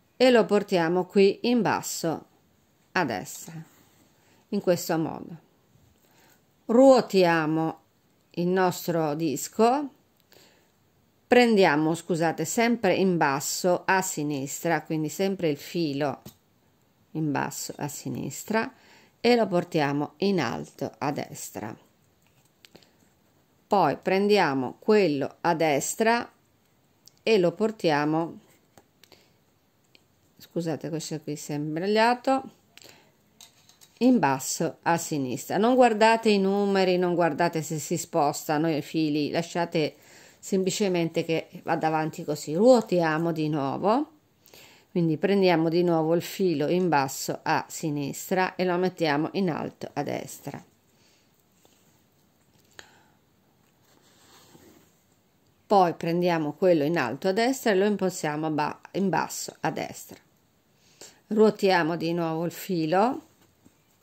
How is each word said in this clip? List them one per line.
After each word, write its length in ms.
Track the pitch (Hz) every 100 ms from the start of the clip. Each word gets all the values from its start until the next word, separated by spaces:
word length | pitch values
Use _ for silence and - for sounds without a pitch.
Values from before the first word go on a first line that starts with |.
| _ -
e 140 | 254
lo 140 | 233
portiamo 600 | 190 202 196 180 165 180 180
qui 340 | 202 196 -
in 200 | 240 240
basso 640 | 170 104 - - 165 139 - _ _ _ _ _ _
a 120 | -
destra, 560 | 147 101 - - - 165 160 _ _ _ _ _ _ _ -
in 100 | 202
questo 360 | 190 175 - 165
modo. 520 | 147 135 - 165 _ _ _ _ _ _ _ _ _ _ _ _
Ruotiamo 1160 | - 233 269 254 - 190 175 165 156 160 160 - _ _ _ _ _
il 160 | - 175
nostro 680 | 185 180 175 - 165 156
disco, 760 | 147 165 131 - - 226 277 285 _ _ _ _ - - _ _ _ _ _ _ _ -
prendiamo, 680 | 247 240 208 180 147 156
scusate, 500 | 165 - 170 165 160 160
sempre 480 | - 233 233 190
in 240 | 160 190 170
basso 640 | 151 139 - - 180 180
a 160 | - 185
sinistra, 840 | 185 - 147 143 135 - 170 156
quindi 280 | - 160 151
sempre 400 | - 196 190 165
il 80 | 143
filo 640 | - 175 160 139 143 - - - _ _ _ _ _ _ _
in 200 | 156 156
basso 440 | 135 143 - - -
a 120 | 143
sinistra 840 | - 135 127 139 - - 220 - - - - _ _
e 140 | 226
lo 120 | 240 202
portiamo 640 | 175 175 165 143 143 147 -
in 220 | 196 190
alto 500 | 117 143 - - 123 -
a 140 | 139
destra. 680 | 139 - 143 - - 107 120 _ _ _ _ _ _ _ _ - - _ _ _ _ _ _ _ _ -
Poi 300 | 202 151 -
prendiamo 760 | - 190 202 208 160 135 123 -
quello 600 | - 214 185 143 135 -
a 120 | 165
destra 760 | 165 160 143 - - 170 233 - _ _ _ _ _ _ _ _ _
e 160 | - 220
lo 140 | 170
portiamo, 880 | 170 220 220 170 147 151 160 165 214 _ _ _ _ _ _ - - _ _ _ _ _ _ _ _ _ _ _ _
scusate, 500 | - 170 165 139 147
questo 320 | 156 - 156
qui 160 | - 147
si 160 | -
è 40 | 147
imbragliato, 1040 | 151 156 190 214 226 247 269 269 - - _ - - - _ _ _ _ - _ _ - - -
in 160 | 247 240
basso 600 | 143 135 - - 165 -
a 140 | - 170
sinistra. 600 | 165 151 131 123 - 143
Non 180 | 226 254
guardate 520 | 240 214 220 226 226
i 120 | 202
numeri, 580 | 190 202 202 196 185 180
non 160 | 180
guardate 480 | 170 165 147 175 165
se 160 | 151 156
si 180 | - 170
spostano 720 | - 165 147 156 - 151 165
i 140 | 147
fili, 480 | 147 160 156 147 143
lasciate 640 | - 165 180 175 165 147 - - - - _
semplicemente 840 | - 190 190 - 202 175 165 165
che 220 | 165 160 - 175
vada 240 | - 165 160
avanti 380 | 156 156 170
così. 280 | 160 151 -
Ruotiamo 800 | 160 233 247 - 180 165 156 170
di 180 | 160 151
nuovo, 600 | 151 135 131 185 247 302 _ _ _ _ - - - _
quindi 260 | 185 165 151
prendiamo 500 | 190 202 185 165 165
di 160 | 170
nuovo 320 | 175 165 156 175
il 60 |
filo 440 | - - 185 147 147
in 220 | 180 180
basso 500 | 147 135 - - -
a 200 | - 151 -
sinistra 880 | - 160 147 143 156 - 185 185 -
e 80 |
lo 120 | 185 180
mettiamo 520 | 185 180 160 143 160
in 140 | 185 185
alto 400 | - - - -
a 100 | -
destra. 600 | 143 123 - - - 143 - _ _ _ _ _ _ _ _ _ _ _ _ _ _ _ _ _ _ _ _ - - _ _ _ _ _ _ _ _ _ _ _ _ _ _ - _ - - - _ _ _ _ _ _ _ _
Poi 300 | - 202 180
prendiamo 600 | - 170 170 180 165 147
quello 280 | - 185 165
in 160 | 143 170
alto 300 | 123 135 190
a 40 |
destra 380 | 190 233 269 233
e 60 | 190
lo 80 |
impostiamo 640 | 208 202 190 175 156 151 156
ba-, 300 | 147 151 - -
in 140 | - 196
basso 460 | 156 - - - -
a 100 | 156
destra. 480 | - - - - - _ _ _ _ _ _ _ - - _ -
Ruotiamo 680 | 214 214 208 196 180 156 170
di 160 | 165
nuovo 320 | 170 165 160 170
il 40 |
filo. 760 | 170 - 170 156 180 233 302 - _ _ _ _ _ _ _